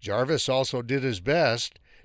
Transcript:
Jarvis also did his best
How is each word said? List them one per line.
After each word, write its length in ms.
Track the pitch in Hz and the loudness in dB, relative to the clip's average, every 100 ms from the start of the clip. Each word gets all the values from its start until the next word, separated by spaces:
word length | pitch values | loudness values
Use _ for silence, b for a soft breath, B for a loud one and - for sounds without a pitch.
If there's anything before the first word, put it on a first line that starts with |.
Jarvis 500 | 101 104 131 147 - | -4 0 2 0 0
also 320 | 131 127 127 | 0 0 -2
did 200 | 120 135 | -2 -2
his 180 | 131 98 | -2 -2
best 580 | 90 165 139 117 - - b b | 0 2 2 0 -4 -10 b b